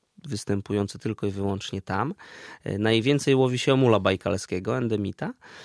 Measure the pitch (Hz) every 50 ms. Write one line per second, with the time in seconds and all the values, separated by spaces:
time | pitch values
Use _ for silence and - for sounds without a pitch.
0 | _ _ _ - - 143 117 104 - - 101 98 - - 101 101 101 101 - -
1 | - 113 104 - - 101 95 98 98 98 98 98 - - - 98 - - 98 98
2 | 117 151 202 _ - - - - - - - - - - 98 98 107 110 113 113
3 | 110 139 147 139 143 143 135 131 131 127 127 123 - 139 135 131 131 117 110 101
4 | 95 101 95 - - 98 92 98 - - 92 92 95 110 123 131 120 113 110 104
5 | 101 98 - - 147 220 262 _ - - - -